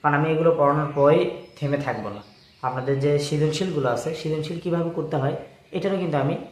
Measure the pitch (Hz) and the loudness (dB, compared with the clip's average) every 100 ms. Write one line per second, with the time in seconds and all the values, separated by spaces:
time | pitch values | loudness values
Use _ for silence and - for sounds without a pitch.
0 | 151 147 156 160 165 156 143 147 147 143 | 2 2 2 4 4 4 4 4 0 4
1 | 143 165 - - - - 143 143 139 110 | 6 6 2 -4 -16 -6 -2 -2 -2 -6
2 | 104 104 - - - _ 127 127 131 135 | -6 -10 -16 -20 -20 _ -6 -4 -2 0
3 | 147 147 147 151 156 156 185 147 127 117 | 2 0 0 0 0 0 -2 0 0 -2
4 | 160 165 160 156 156 170 175 170 170 165 | -4 -6 -4 -4 -4 -6 -2 -2 -2 -4
5 | 151 151 135 - - - _ - 196 196 | -4 -2 -2 -4 -10 -20 _ -6 -2 -2
6 | 175 147 135 208 - | -2 0 0 -2 -8